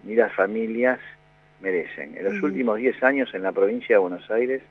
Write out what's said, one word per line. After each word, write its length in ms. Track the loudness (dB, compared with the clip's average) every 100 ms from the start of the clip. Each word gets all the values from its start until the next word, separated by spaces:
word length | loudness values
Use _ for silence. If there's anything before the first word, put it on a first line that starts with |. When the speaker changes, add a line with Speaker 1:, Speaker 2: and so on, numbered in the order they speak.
Speaker 1:
ni 120 | 2 2
las 160 | 2
familias 680 | 2 0 0 -4 0 0 0 -8 -20 _ _ _ _
merecen. 560 | -2 -2 -4 -12 -12 -6
En 80 |
los 120 | -4 -2
Speaker 2:
Ujú. 100 | -2
Speaker 1:
últimos 320 | 0 -2 0
diez 240 | 0 2
años 300 | 0 2 -4
en 80 | -4
la 100 | -4
provincia 440 | 2 2 0 4 4
de 40 |
Buenos 300 | 4 -2 -4
Aires 320 | -2 0 -4 -8